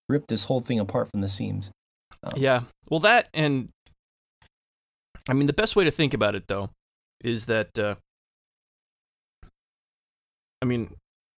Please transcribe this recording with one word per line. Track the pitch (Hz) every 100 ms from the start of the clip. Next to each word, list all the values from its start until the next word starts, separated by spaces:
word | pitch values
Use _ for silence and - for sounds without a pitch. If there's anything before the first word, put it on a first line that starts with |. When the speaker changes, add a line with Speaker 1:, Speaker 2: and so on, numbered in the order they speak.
| -
Speaker 1:
rip | 143 -
this | 110 -
whole | 131
thing | 123 117
apart | 98 123 -
from | 104
the | 98
seams. | - 101 101 98 - _ _ _ -
Um, | - 135
Speaker 2:
Yeah. | 135 127 120 _ -
Well, | 160
that | 208 240 -
and, | 156 151 135 117 _ _ _ _ _ _ _ _ _ _ _ _ _ _ - -
I |
mean, | 131 143
the |
best | 143 214 208
way |
to | 165
think | - 147
about | 127 104
it, | 98 -
though, | 98 98 - _ _ _ _
is | 117 117 117
that, | 113 107 113
uh, | 104 101 _ _ _ _ _ _ _ _ _ _ _ _ _ _ - _ _ _ _ _ _ _ _ _ _ -
I | 123
mean, | 120 107 - _ _ _